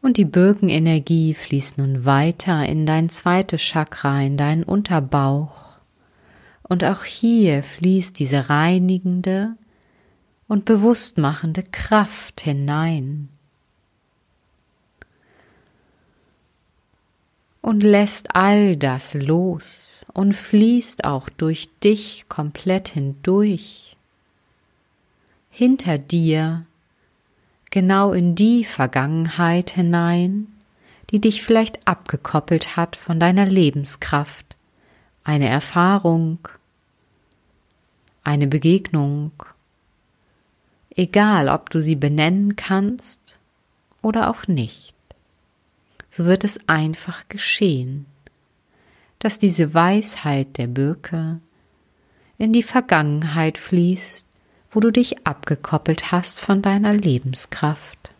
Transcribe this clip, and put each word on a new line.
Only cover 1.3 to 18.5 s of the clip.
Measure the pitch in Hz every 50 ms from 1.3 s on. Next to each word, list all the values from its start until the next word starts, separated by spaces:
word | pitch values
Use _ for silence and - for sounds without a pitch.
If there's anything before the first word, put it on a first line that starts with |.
| 156
fließt | - - - - 139 135 - - -
nun | 139 135 135 127 120
weiter | 135 139 139 147 160 170 170 - 190 180 156 147
in | - - 156 156
dein | 151 156 160 160 170
zweites | - - - 180 175 185 190 190 - 156
Chakra, | - - - 156 151 - - - - 143 139 139
in | 139 139 139 139
deinen | 143 143 156 160 165
Unterbauch. | - - 202 208 202 185 160 139 131 - 143 139 135 135 143 151 147 - - - - - _ _ _ _ _ _ _ _ _ _ _ _ _ _ _ _ _ _
Und | - 185 180 -
auch | - 190 - -
hier | - - - - 233 233 233 214 180 151 139 143
fließt | - - - 165 185 190 190 180 185 - -
diese | 147 131 139 143 131 -
reinigende | 147 147 156 170 180 185 180 185 185 185 185 185 180 180 180 190 185 190 202 220 226 226 _ _ _ _ _ _ _ _ _ _ _ _ _ _ _ _ _ _
und | 214 208 202
bewusstmachende | - 226 208 202 226 240 226 - - - - 151 143 151 147 - 160 160 180 185
Kraft | - - - - - 220 214 208 208 - - - - - -
hinein. | - 156 143 139 139 143 147 151 160 165 165 156 131 131 147 151 147 135 _ _ _ _ _ _ _ _ _ _ _ _ _ _ _ _ _ _ _ _ _ _ _ _ _ _ _ _ _ _ _ _ _ _ - _ _ _ _ _ _ _ _ _ _ _ _ _ _ _ _ _ _ _ _ _ _ _ _ _ _ _ _ _ _ _ _ _ _ _ _ _ _ _ _ _ _ _ _ _ _ _ _ _ _ _
Und | - 226 226 208 202
lässt | 208 208 202 208 202 - - - - -
all | 180 185 196